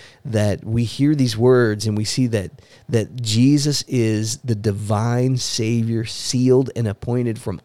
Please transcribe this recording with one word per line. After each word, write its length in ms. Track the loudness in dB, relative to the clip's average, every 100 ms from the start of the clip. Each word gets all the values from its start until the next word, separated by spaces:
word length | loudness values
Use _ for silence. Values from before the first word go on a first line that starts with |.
| -20 _
That 400 | -4 0 0 -2
we 220 | -2 -2 -2
hear 280 | 0 0
these 240 | 2 0 2
words 480 | 4 6 4 0 -2
and 100 | -2
we 80 |
see 220 | -2 -2 0
that, 220 | -2 -4 -12 _ -20 -4
that 320 | -2 -2 -6
Jesus 640 | -2 4 4 4 2 -2 -2
is 500 | 0 2 0 -2 -6
the 180 | -4 -2
divine 800 | -2 -2 -2 -2 0 0 0 -2
Savior, 640 | -4 -4 0 0 0 -2
sealed 680 | -4 -8 -4 0 4 4 4 -2
and 120 | -4
appointed 500 | -4 -4 -2 -2 -4
from 240 | -8 -10